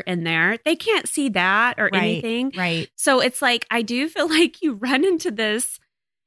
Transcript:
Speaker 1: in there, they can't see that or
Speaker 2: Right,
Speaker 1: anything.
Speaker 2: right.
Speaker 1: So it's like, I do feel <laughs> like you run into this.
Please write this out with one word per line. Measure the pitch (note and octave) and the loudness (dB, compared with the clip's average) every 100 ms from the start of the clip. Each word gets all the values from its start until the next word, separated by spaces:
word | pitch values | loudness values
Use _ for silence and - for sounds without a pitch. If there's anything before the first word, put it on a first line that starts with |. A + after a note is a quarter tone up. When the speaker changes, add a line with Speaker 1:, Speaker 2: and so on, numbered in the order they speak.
| - | -2
Speaker 1:
in | F3 | -2
there, | E3 E3 F3 A#3 D4+ | 0 2 2 0 0
they | E4 | 0
can't | A4 G4+ - | 2 0 0
see | - C#4 | -2 0
that | G3 F3+ G3+ A#3+ - | 2 2 2 2 0
or | G3+ | 0
Speaker 2:
Right, | F#3 G#3+ E3 | 2 0 -2
Speaker 1:
anything. | A3 A#3 C4 F#3+ | -2 -2 -4 -2
Speaker 2:
right. | F3+ E3 - - | -2 -2 -6 -2
Speaker 1:
So | D4+ B3+ | 2 4
it's | B3+ - | 2 0
like, | C4 A#3 - | 0 0 -2
I | A#3+ | -4
do | A3+ A#3+ D4+ | -2 -2 -2
feel | E4+ D4+ | -2 0
<laughs> | D#4 | 2
like | F4 - | 2 0
you | D#4 | -4
run | G#3 B3 C4+ F#4 | -2 0 2 2
into | E4+ C4 | 2 -2
this. | G#3+ A3 G#3+ - - _ _ _ _ | -2 -2 -2 -4 -8 _ _ _ _